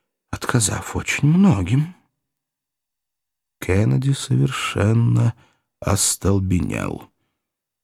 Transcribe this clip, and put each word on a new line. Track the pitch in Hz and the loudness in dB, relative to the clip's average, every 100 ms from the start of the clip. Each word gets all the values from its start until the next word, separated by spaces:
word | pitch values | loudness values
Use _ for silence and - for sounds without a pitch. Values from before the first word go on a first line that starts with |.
| _ _ _ | _ _ _
отказав | - - 123 101 95 87 - | -10 -2 0 0 -4 -6 -8
очень | - - 143 | -6 0 2
многим". | 170 196 101 90 127 156 185 _ _ _ _ _ _ _ _ _ _ _ _ _ _ _ _ | 4 4 4 2 0 -2 -6 _ _ _ _ _ _ _ _ _ _ _ _ _ _ _ _
Кеннеди | - 92 113 131 131 | -4 0 0 0 0
совершенно | 139 - 127 135 131 - - 101 113 117 120 117 - _ _ _ _ | -2 -2 0 0 -2 -6 -2 2 2 2 2 0 -2 _ _ _ _
остолбенел. | - 92 - - 90 98 95 92 60 52 50 50 - _ _ _ _ _ _ _ | -2 0 0 -2 0 0 0 0 -2 -4 -6 -8 -14 _ _ _ _ _ _ _